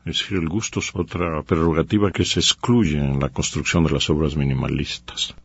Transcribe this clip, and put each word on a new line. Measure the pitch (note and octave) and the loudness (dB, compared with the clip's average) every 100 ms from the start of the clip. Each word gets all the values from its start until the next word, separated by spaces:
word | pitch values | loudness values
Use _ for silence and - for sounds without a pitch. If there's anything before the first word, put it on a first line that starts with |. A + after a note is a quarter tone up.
Es | - E2+ | -6 -6
decir, | - F#2+ | -4 -2
el | D#2+ | -2
gusto | G2 - G2+ | -2 -4 -4
es | - | -4
otra | F#2+ E2+ F2+ E2+ D#2 | -4 -4 -2 -2 -2
prerrogativa | - E2 E2 D#2+ D2+ G#2+ G2+ | 0 2 4 2 2 2 2
que | - G2 | 2 0
se | F#2 | 2
excluye | - - - A#2+ F#2 D2 | 0 0 2 2 4 2
en | C#2 C#2 | 0 0
la | C2+ | -2
construcción | - E2 D#2+ C#2+ F2 | -2 -4 -4 0 2
de | D#2+ | 4
las | C#2+ - | 2 2
obras | D2+ D#2 D2 | 2 0 0
minimalistas. | C#2 C2 B1+ C#2 C#2+ - - - - - | 0 0 0 -2 -4 -8 -12 -8 -8 -8